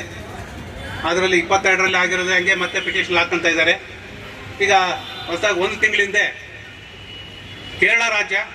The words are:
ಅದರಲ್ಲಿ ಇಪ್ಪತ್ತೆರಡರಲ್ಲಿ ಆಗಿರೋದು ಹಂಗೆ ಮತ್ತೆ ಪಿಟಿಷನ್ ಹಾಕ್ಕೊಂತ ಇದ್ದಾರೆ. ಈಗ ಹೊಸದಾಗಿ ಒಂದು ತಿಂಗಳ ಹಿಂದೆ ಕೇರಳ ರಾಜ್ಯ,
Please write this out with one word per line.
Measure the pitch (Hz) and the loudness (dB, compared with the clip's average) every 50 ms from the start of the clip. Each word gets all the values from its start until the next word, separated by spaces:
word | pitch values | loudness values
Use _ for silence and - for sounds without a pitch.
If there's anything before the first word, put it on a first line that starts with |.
| 202 - - - - - - - - - - - - - - - - - - - - 160 | 2 0 -8 -12 -12 -12 -10 -12 -12 -12 -12 -12 -12 -12 -12 -10 -10 -10 -8 -4 -2 0
ಅದರಲ್ಲಿ | 170 180 185 185 190 175 | 2 2 2 4 4 2
ಇಪ್ಪತ್ತೆರಡರಲ್ಲಿ | 165 - 190 190 190 190 185 185 185 190 190 185 | 4 4 2 4 4 4 4 4 4 2 2 2
ಆಗಿರೋದು | 180 175 180 180 180 180 190 | 2 2 0 0 0 2 2
ಹಂಗೆ | 180 180 185 196 | 2 4 2 2
ಮತ್ತೆ | 180 180 175 - 190 | 2 2 -2 -2 -2
ಪಿಟಿಷನ್ | 185 180 - 190 - - 180 170 | -4 -2 -2 -2 0 2 2 2
ಹಾಕ್ಕೊಂತ | 170 170 180 170 170 | 2 2 0 2 2
ಇದ್ದಾರೆ. | 170 160 165 160 165 175 - - - - - - - - - - - - - - - - - | 2 4 4 4 4 2 2 0 -12 -14 -14 -14 -14 -14 -14 -14 -14 -14 -14 -12 -10 -4 0
ಈಗ | 196 196 202 190 185 180 170 - - - - - - | 2 6 6 6 6 4 0 -4 -6 -8 -10 -8 -6
ಹೊಸದಾಗಿ | - 170 170 - 208 196 175 | -4 -4 0 2 2 2 4
ಒಂದು | 185 208 214 220 | 2 0 0 2
ತಿಂಗಳ | - - - - | 2 2 4 4
ಹಿಂದೆ | 202 196 190 214 196 - - - - - - - - - - - - - - - - - - - - - - - - - - - - - - - | 2 2 2 2 2 2 0 -6 -14 -16 -16 -16 -16 -16 -18 -18 -18 -18 -18 -18 -16 -16 -14 -14 -14 -14 -16 -16 -16 -14 -14 -14 -14 -8 -2 2
ಕೇರಳ | 180 196 226 233 226 233 | 2 4 4 4 2 2
ರಾಜ್ಯ, | 214 208 202 - 196 202 214 - - | 0 0 0 0 -2 -2 -2 -4 -10